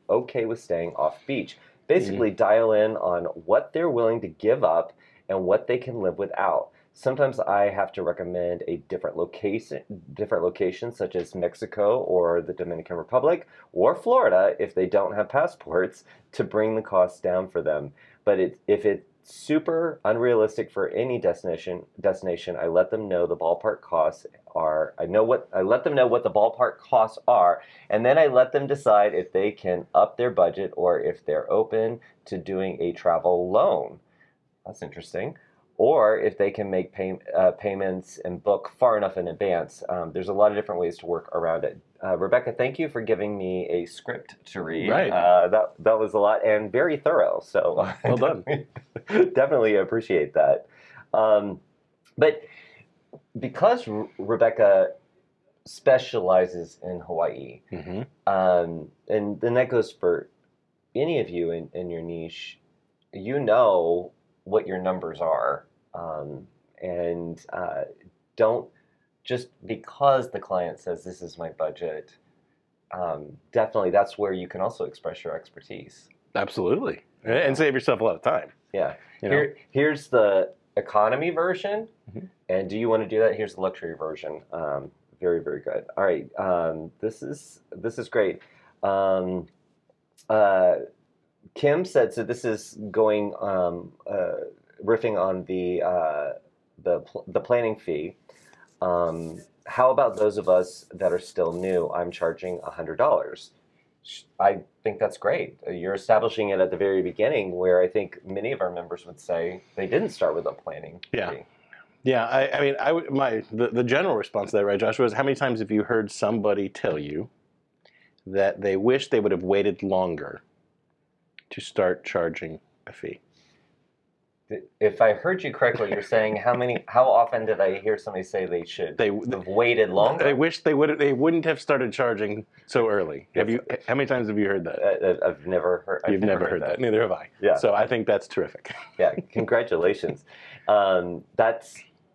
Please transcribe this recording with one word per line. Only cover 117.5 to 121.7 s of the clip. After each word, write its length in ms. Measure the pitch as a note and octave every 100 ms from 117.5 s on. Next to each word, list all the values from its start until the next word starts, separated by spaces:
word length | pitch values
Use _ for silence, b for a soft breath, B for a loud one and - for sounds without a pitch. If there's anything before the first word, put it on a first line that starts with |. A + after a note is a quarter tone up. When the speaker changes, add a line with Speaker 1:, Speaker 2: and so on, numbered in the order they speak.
| _ _ _ _ b b b F#2+
Speaker 2:
that 340 | G2 G2 F#2
they 140 | G2 F#2+
wish 320 | A2 C3 -
they 100 | A#2
would 100 | G2+
have 100 | F#2
waited 380 | F#2 G2+ G2+ F#2
longer 600 | G2 F#2 F#2 D#2 C#2+ - _ _ _ _ _ _ _ _ _ _ -
to 120 | -
start 420 | -